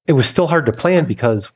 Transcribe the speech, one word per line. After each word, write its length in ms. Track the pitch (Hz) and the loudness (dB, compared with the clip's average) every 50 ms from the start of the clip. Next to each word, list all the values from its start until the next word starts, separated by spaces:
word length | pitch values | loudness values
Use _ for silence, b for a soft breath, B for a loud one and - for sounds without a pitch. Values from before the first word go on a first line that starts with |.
| _ - | _ 0
It 60 | 147 | 2
was 120 | 131 120 | 2 2
still 220 | - - - 180 156 | 0 0 0 0 0
hard 180 | 170 165 135 | 0 0 0
to 60 | 117 | -2
plan 340 | 107 - - 175 185 175 156 | -2 -2 0 0 2 2 0
because 460 | 113 104 - 123 117 110 104 107 - _ | 0 -2 -2 -2 -2 0 -2 -4 -8 _